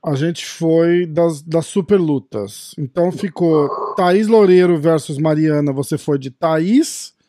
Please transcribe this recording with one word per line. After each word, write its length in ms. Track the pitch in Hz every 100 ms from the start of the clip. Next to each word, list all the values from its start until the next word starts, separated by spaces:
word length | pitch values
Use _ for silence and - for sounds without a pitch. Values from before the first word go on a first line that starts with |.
| 165
A 80 |
gente 320 | 139 160 170 -
foi 640 | - 165 165 170 175 175
das, 340 | 151 170 151
das 240 | 165 160 156
super 340 | 208 175 202
lutas. 760 | 165 143 - 110 98 - - -
Então 340 | 139 175 175
ficou 840 | 160 196 - 175 156 143 - - -
Thaís 320 | 180 185 214
Loureiro 500 | 226 196 180 180 170
versus 380 | 151 160 - 139
Mariana, 560 | 156 151 156 147 147
você 240 | 135 135 151
foi 220 | - 143
de 100 | 131
Thaís. 880 | 123 170 160 170 247 320 - - _